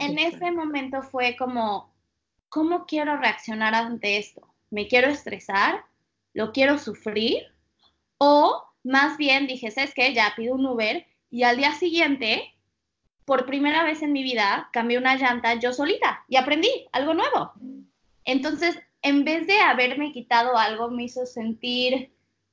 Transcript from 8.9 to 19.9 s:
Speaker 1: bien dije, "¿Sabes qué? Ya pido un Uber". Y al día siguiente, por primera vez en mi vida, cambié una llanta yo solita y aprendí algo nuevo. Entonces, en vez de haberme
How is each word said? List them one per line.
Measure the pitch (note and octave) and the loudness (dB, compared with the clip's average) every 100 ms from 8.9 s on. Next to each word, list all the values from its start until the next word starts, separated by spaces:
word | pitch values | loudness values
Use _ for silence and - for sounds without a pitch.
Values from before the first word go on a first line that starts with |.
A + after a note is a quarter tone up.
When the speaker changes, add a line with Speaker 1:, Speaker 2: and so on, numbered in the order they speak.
| C4+ D4 D4+ | 2 2 0
Speaker 1:
bien | C#4+ C4+ C#4 | 2 2 0
dije, | B3+ A3+ | -6 -8
"¿Sabes | A#3+ C#4 | -4 -4
qué? | - B3+ | 0 0
Ya | A#3 G#3 A3 | 2 0 0
pido | A3+ | -4
un | C4 C4+ | -2 -2
Uber". | A#3+ G#3+ D#4 - _ _ | 0 -2 -2 -8 _ _
Y | A#3+ | 0
al | A#3+ B3 | 2 4
día | C#4+ | 0
siguiente, | D4+ F4+ E4 D#4 C#4 A3 C4+ - _ _ _ _ _ _ _ | 0 -2 2 0 0 -2 -2 -4 _ _ _ _ _ _ _
por | - C4 B3+ | -2 0 0
primera | C#4 C#4+ D#4 | 0 2 2
vez | E4 D#4 | 0 0
en | D4+ | -2
mi | C#4+ | -2
vida, | C4 A#3 G3+ B3 - | -2 0 0 0 -2
cambié | A#3+ A#3 A#3+ | -4 0 2
una | C4 C4 | 2 2
llanta | C4 A#3+ A3+ | 0 0 0
yo | A#3 A#3+ | 0 -2
solita | B3+ D4 A#4+ G4 - - | -2 -2 0 0 -2 0
y | C4 | 0
aprendí | B3+ D4+ G4+ B4 - | 2 2 2 0 -4
algo | B3 C#4+ | -2 0
nuevo. | D#4+ C5 C5 - - C4 - - _ _ _ | 0 0 0 -4 -12 -18 -18 -20 _ _ _
Entonces, | - C4 D4 D4 E4+ E4+ - - | -2 -2 0 -2 -2 -2 -10 -6
en | C#4 C#4+ | 2 2
vez | C#4 D#4+ D#4+ | 2 0 2
de | G4+ | 4
haberme | F4 A#3+ B3+ | 4 4 2